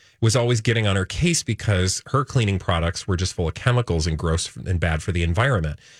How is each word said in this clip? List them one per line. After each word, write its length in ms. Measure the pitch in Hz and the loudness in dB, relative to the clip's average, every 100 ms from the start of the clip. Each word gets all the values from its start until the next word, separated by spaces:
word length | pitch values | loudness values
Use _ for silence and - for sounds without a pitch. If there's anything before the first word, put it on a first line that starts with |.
| _ - | _ 0
was 140 | 113 | 2
always 260 | 123 120 117 | 2 2 2
getting 280 | 113 113 104 | 2 2 2
on 80 | 98 | 0
her 80 | |
case 400 | 95 - 170 165 | -2 0 0 0
because 580 | - 107 - 92 92 - - | -2 -4 0 2 2 -2 -2
her 180 | 135 | -2
cleaning 340 | 139 131 104 95 | 0 0 2 0
products 480 | - 85 82 - - | 0 0 0 -2 -2
were 100 | 87 | -2
just 160 | 90 | -2
full 140 | - 82 | -2 -4
of 80 | |
chemicals 540 | - 127 123 120 82 80 | -2 0 0 2 0 0
and 100 | 76 | -2
gross 380 | 82 80 - - | 0 -2 -2 -8
and 240 | - 87 | -4 -2
bad 200 | 85 78 | 0 -2
for 120 | - | -2
the 100 | 85 | 0
environment. 560 | 85 85 131 107 78 76 - - | 0 2 2 2 -2 -6 -14 -18